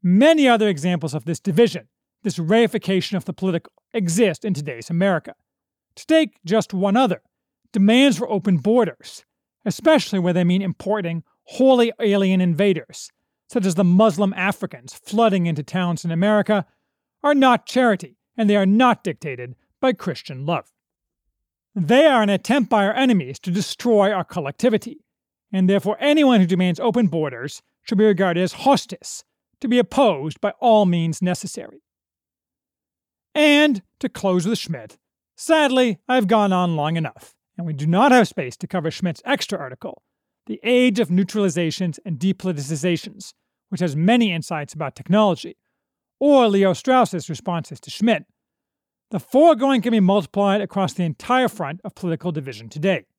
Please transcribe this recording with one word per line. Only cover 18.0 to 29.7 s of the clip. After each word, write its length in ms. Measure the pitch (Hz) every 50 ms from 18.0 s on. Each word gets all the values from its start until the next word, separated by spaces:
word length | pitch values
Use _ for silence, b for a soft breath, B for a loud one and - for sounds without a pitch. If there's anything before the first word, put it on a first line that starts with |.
| - - _ _ _ _ _
and 120 | - 226 202
they 80 | 208
are 100 | 208 196
not 380 | 190 196 220 254 254 220 - _
dictated 500 | 196 147 _ - 156 131 120 123 123 123 _ _ _ _ _
by 120 | - 262 233
Christian 540 | - - 196 139 - - - 160 127 135
love. 260 | 147 170 143 - _ _ _ _ _ _ _ _ _ _ _ _ _ _ _ _ _ _ _ _ _ _
They 320 | 208 170 147 233 262 311
are 160 | 320 277 240 214
an 80 | 202
attempt 400 | 202 185 _ - 226 285 233 170
by 160 | - 214 202
our 80 | 196 214
enemies 440 | - 269 254 247 190 143 123 135 -
to 100 | - 185
destroy 640 | 170 202 196 - - _ - 247 226 208 196 196 214
our 120 | 190 165
collectivity, 800 | _ - 180 151 135 143 _ - 254 226 214 - 240 - - _ _ _ _ _ _ _ _ _ _ -
and 160 | 190 185 185
therefore 280 | 196 202 - 202 208 -
anyone 420 | - 285 294 311 294 269 247 214
who 60 | 185
demands 320 | 170 190 175 185 180 175 -
open 300 | - 240 196 247 233 180
borders 520 | 139 165 156 143 127 117 123 143 - - _ _ _ _ _
should 160 | - 233 190
be 60 | 214
regarded 380 | 214 202 165 196 185 170 170 185
as 120 | 165 -
hostis, 720 | - - 254 285 - - _ - - - - - - - _ _ _ _ _ _ _
to 80 | -
be 100 | 262